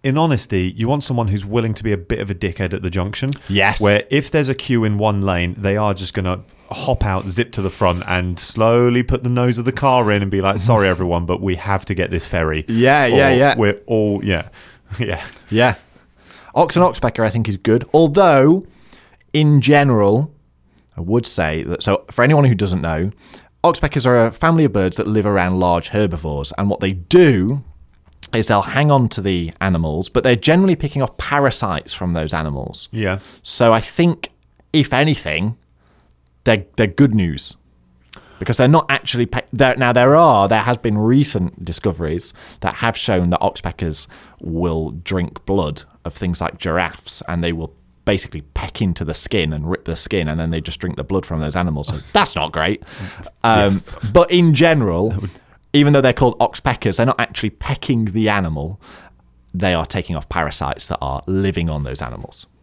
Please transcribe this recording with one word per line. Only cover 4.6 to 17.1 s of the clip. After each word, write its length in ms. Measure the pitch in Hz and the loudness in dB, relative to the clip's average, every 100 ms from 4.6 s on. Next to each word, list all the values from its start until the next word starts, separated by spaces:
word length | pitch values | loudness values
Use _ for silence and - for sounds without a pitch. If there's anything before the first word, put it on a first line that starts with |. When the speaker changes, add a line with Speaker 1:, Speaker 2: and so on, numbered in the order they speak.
| - 120 110 | 0 0 0
Speaker 1:
in 120 | 101 | 0
one 240 | 107 101 | 0 0
lane, 340 | 98 90 87 95 | 0 0 -2 -2
they 180 | 98 101 | -2 0
are 160 | 107 | -2
just 200 | 95 95 | -2 -6
gonna 300 | - 92 92 - _ - | -4 -4 -6 -10 _ -14
hop 320 | - - 123 104 | -8 -4 -2 0
out, 220 | 92 98 | -2 -4
zip 240 | 92 117 | -4 -4
to 80 | - | -4
the 80 | 95 | -6
front, 340 | - 95 87 95 | 0 0 0 -2
and 320 | 90 90 87 | -4 -2 -6
slowly 640 | - 110 110 120 123 123 | -6 0 4 4 4 2
put 200 | 123 131 | -2 -2
the 60 | 127 | 0
nose 280 | 123 123 117 | 0 0 0
of 80 | 120 | -4
the 60 | |
car 400 | 123 139 127 107 | 0 2 2 2
in 100 | 101 | 0
and 100 | 98 | 0
be 100 | 98 | 0
like, 180 | 98 101 | 0 0
"Sorry, 280 | 107 113 95 | 2 4 4
everyone, 380 | 87 90 87 85 | 2 0 -2 -2
but 160 | 87 | -2
we 140 | 95 87 | -2 -4
have 300 | 98 95 - | -4 -4 -4
to 80 | |
get 180 | 92 90 | -4 -2
this 140 | 87 - | -4 -4
ferry." 380 | 87 80 78 78 | -2 -2 -2 -2
Speaker 2:
Yeah, 380 | 113 127 147 127 | 2 4 4 4
yeah, 220 | 131 139 | 4 4
Speaker 1:
Or 60 | 127 | 4
Speaker 2:
yeah. 200 | 139 117 | 2 4
Speaker 1:
we're 240 | 104 101 - | 0 0 -2
all, 360 | 110 107 101 | 0 2 0
yeah. 240 | 101 87 - - - | -2 -2 -4 -18 -20
<laughs> 280 | _ _ 101 | _ _ -8
Yeah. 220 | 110 87 - - - | -6 -6 -8 -20 -4
Speaker 2:
Yeah. 260 | 110 123 98 _ _ _ _ _ - - | 2 2 2 _ _ _ _ _ -20 -6
Ox 220 | - 170 170 | -2 0 4
and 80 | 180 | 2
Oxpecker, 380 | - 123 | 2 -4